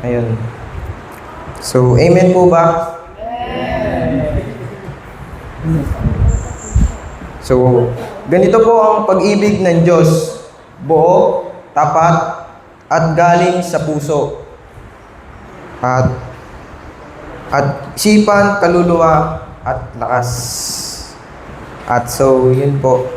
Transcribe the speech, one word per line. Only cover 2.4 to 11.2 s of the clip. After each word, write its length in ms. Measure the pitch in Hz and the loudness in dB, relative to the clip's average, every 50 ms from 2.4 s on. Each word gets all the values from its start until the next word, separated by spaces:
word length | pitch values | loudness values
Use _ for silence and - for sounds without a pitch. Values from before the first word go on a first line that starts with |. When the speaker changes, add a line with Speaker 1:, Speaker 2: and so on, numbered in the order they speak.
| 180 | 6
Speaker 1:
ba? 480 | 180 170 165 165 165 165 - - - - - - - - - | 6 6 6 4 4 2 0 -4 -6 -10 -14 -16 -18 -16 -12
Speaker 2:
Amen. 1040 | - - - - - - - - - - - 127 127 - 131 - 160 - 139 135 123 - - - - - - - - 120 - - - - - - - - - - - - - - - - - - - 160 160 156 143 - - - - - - - - - - - - - - - - - - - - - - - - - - - - - - - - | -10 -10 -8 -8 -8 -6 -6 -6 -4 -4 -4 -4 -2 -2 -2 -2 -2 -2 -2 -2 -2 -2 -2 -4 -4 -6 -10 -12 -12 -12 -12 -12 -14 -14 -14 -14 -16 -18 -18 -18 -16 -16 -16 -16 -16 -16 -14 -8 -4 -2 -2 -2 -2 -4 -4 -2 -2 -2 0 2 2 2 2 0 -4 -8 -12 -12 -12 0 2 2 2 2 0 -6 -14 -16 -16 -16 -16 -16 -16 -16 0
Speaker 1:
So, 400 | - 131 127 127 127 123 120 120 120 - - - - - - - | 2 4 4 4 4 4 4 2 0 -4 -8 -10 -12 -14 -14 -4
ganito 320 | 135 156 180 180 214 226 226 | 0 2 4 4 4 4 4
po 160 | 226 226 233 226 | 6 6 6 4
ang 160 | 214 214 220 208 208 | 4 4 2 2 2
pag-ibig 560 | 196 190 190 170 208 208 202 202 208 202 - | 2 2 2 2 2 2 2 2 2 2 2
ng 240 | 190 180 170 165 165 | 2 2 2 4 4
Diyos. 480 | 175 175 165 170 156 160 165 - - - - - - - - - - - - | 4 4 6 4 4 2 2 -2 -4 -8 -12 -16 -20 -20 -20 -20 -20 -20 -14
Buo, 640 | 135 139 160 156 160 175 185 185 | -2 0 2 4 4 4 4 4